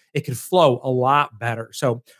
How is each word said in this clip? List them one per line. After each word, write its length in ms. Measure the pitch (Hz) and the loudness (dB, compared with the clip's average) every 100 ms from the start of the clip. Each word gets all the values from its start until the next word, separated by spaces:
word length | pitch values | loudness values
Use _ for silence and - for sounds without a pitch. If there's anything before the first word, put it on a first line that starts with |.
| _ | _
it 80 | 147 | -8
could 160 | - 120 | -6 -8
flow 420 | - 185 151 120 | -2 4 4 4
a 80 | 131 | 0
lot 480 | 127 123 143 - 107 | 0 2 2 0 -4
better. 320 | 117 113 113 | -6 -6 -8
So 300 | - 135 120 - _ | -4 -4 -4 -8 _